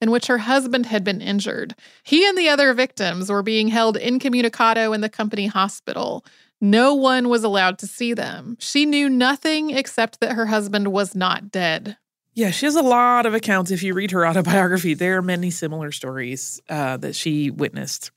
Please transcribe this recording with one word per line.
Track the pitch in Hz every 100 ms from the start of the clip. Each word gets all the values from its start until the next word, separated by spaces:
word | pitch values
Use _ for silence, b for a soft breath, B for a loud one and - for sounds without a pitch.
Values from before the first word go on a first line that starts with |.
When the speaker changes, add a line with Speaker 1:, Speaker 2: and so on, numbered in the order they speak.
Speaker 1:
in | 226
which | 240 -
her | 247
husband | 220 277 262 254 233
had | 214
been | 190 185
injured. | - 202 196 - - - b b
He | - 311 403
and | 370
the | 320
other | 285 277
victims | 240 254 - 185 175 190
were | 202
being | 202 220 214
held | 226 226 214
incommunicado | 247 254 277 247 233 - 226 226 220
in | 214
the | 214
company | - 214 208 202
hospital. | 185 196 - - 170 - - b b b _
No | 202 220 262
one | 285 262 254 247
was | 240
allowed | 220 196 185 190
to | 196
see | - 240
them. | 226 131 - 127 240
She | - 285 302
knew | 285 285
nothing | 254 254 277 320 311 311
except | 269 269 - 226 -
that | 226
her | 226 214
husband | 214 202 202 202
was | 196 196 190
not | 185 - 202
dead." | 190 170 160 208 - _ _ _
Speaker 2:
Yeah, | 226 202
she | 160
has | 294 311
a |
lot | 262 240 247 247 233
of |
accounts. | 220 220 190 185
If | 180
you | 190
read | 185 202
her | 180
autobiography, | 165 175 175 196 185 185 170
there | 147 180 190
are |
many | 180 175 180
similar | 170 160 156 151
stories, | 147 131 131 123 131 - - -
uh, | 156 131 131
that | 139 -
she | 160 151 143
witnessed. | 147 147 139 139 - -